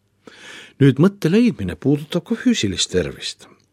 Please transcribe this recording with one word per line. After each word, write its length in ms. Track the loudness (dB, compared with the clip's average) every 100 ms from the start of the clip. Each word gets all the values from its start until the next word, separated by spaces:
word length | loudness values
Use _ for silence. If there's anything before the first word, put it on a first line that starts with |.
| _ _ -20 -20 -20 -20 -8 2
Nüüd, 180 | 4 6
mõtte 320 | 2 2 0
leidmine 460 | 2 2 0 -6 -4
puudutab 480 | -2 -2 -2 -6 -6
ka 80 |
füüsilist 560 | -2 -2 0 -2 -4 -2
tervist. 560 | -2 -4 -6 -14 -14 -20 _ _